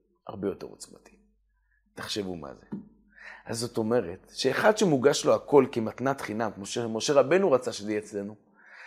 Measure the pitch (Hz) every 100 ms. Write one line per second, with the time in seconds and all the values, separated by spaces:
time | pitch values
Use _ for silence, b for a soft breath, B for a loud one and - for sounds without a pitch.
0 | _ _ - - 98 87 60 52 - 50
1 | - _ _ _ _ _ _ _ _ -
2 | - 107 95 87 71 57 - - - _
3 | _ B B B - 113 120 - 110 120
4 | 87 92 - - 131 - 220 220 202 139
5 | 120 151 151 110 - 139 127 120 110 -
6 | 127 135 - 107 110 95 98 131 117 110
7 | 107 139 127 175 190 131 - 110 104 107
8 | 104 104 101 107 _ b b b